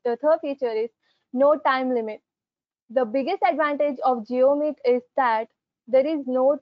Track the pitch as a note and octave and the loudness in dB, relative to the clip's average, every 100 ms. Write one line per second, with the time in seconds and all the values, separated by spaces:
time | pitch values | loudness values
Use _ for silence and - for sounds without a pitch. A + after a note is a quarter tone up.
0 | A#3+ A#3 D4+ E4 D4+ C#4 A#3+ A3 A#3 _ | -4 0 0 0 -2 -4 -4 -4 -6 _
1 | _ _ _ B3 C#4+ D4+ D4 C4 B3+ B3 | _ _ _ 2 2 4 2 0 0 -2
2 | A3 G#3+ _ _ _ _ _ _ - A#3 | -4 -10 _ _ _ _ _ _ -4 -2
3 | A#3 C4+ C4 F#4+ F#4+ D4 D4+ C#4+ D4 B3+ | 0 -2 -2 0 0 0 -2 -2 -4 -2
4 | C4 B3 G#3+ B3 C4 D4 D4+ C#4 - B3 | -2 -2 -2 0 2 2 -2 -2 0 0
5 | A#3+ - B3 A3 A3+ _ _ _ - C4 | -2 -2 0 0 -4 _ _ _ 0 0
6 | C#4 D#4 B3+ B3+ C4 D4 | 2 -2 -2 0 2 0